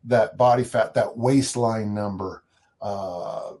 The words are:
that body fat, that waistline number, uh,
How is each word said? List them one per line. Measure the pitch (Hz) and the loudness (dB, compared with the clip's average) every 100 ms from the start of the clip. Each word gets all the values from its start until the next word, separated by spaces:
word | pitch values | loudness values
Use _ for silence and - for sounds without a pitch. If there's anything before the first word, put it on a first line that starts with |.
that | 117 120 107 - | 0 2 2 4
body | 123 123 | 4 4
fat, | 120 120 107 | 2 0 0
that | - 110 120 | 0 -2 0
waistline | 123 139 131 123 117 113 104 104 | 2 2 2 0 0 0 -2 -4
number, | 104 95 95 - _ _ _ _ | -4 -4 -6 -8 _ _ _ _
uh, | 101 101 95 87 104 107 - - | -8 -6 -6 -8 -8 -8 -12 -14